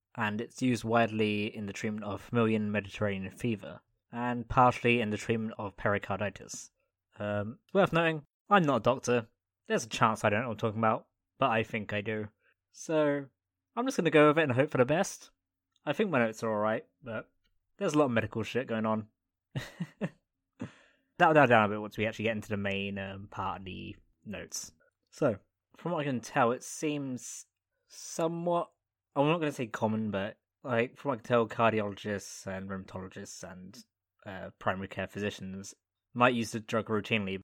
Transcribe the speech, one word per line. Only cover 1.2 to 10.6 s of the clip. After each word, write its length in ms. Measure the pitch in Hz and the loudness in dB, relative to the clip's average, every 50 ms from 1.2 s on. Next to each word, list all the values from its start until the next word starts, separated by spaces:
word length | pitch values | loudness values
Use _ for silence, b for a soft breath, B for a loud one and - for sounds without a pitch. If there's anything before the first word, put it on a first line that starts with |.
| 110 107 104 104 104 110 - | 0 2 2 0 -2 -4 -6
in 100 | 110 104 | -8 -8
the 80 | 98 - | -8 -8
treatment 320 | - - 110 107 107 104 | -6 -6 -6 -6 -6 -8
of 160 | 101 101 - | -8 -10 -10
familial 400 | - - 120 120 113 110 110 107 | -8 -2 2 2 4 4 4 2
Mediterranean 720 | 107 104 104 104 98 98 - - 107 101 98 95 92 92 | 0 0 0 -2 -2 -4 -6 -2 -2 -2 -2 -4 -8 -10
fever, 480 | - - - 120 110 95 - 73 - - _ _ _ _ _ _ | -10 -4 -2 -2 -2 -2 -6 -12 -14 -16 _ _ _ _ _ _
and 360 | - 120 123 123 120 120 113 | -10 -6 -4 -4 -4 -4 -4
partially 540 | - - 131 127 123 - - - 120 120 120 | 0 4 6 6 6 6 4 2 2 4 4
in 80 | 110 104 | 2 0
the 80 | 104 | -2
treatment 360 | 101 - - 113 113 110 110 - | -4 -2 -2 -2 -2 -2 -6 -6
of 200 | - 104 98 - | -8 -8 -10 -8
pericarditis. 920 | - - 107 104 101 - - 98 95 - 98 98 - - - - - - - _ _ _ _ _ _ _ _ _ - | -2 0 2 2 2 0 -2 -4 -2 -2 -4 -6 -8 -16 -14 -14 -16 -16 -18 _ _ _ _ _ _ _ _ _ -6
Um, 380 | 104 104 104 104 101 107 131 - _ | -4 -2 -2 -2 -4 -4 -8 -12 _
it's 100 | _ - | _ 2
worth 200 | 196 180 - 165 | 2 2 4 2
noting, 280 | 165 170 160 160 151 - _ _ _ _ - | 2 2 0 0 -2 -8 _ _ _ _ 4
I'm 120 | 202 196 165 | 4 4 6
not 140 | 143 131 | 4 2
a 60 | 113 - | 4 4
doctor. 440 | 120 131 127 - 123 123 120 110 - _ _ _ _ _ _ _ | 2 2 2 0 0 0 0 0 -4 _ _ _ _ _ _ _
There's 180 | - 226 180 127 | -2 -2 -2 -2
a 40 | 110 | -4
chance 340 | - - 127 110 110 - - | 0 2 4 4 4 4 2
I 60 | 107 | 2
don't 120 | 104 107 | 2 2
know 80 | 131 123 | 0 -2
what 40 | 107 | -4
I'm 40 | |
talking 220 | - | -2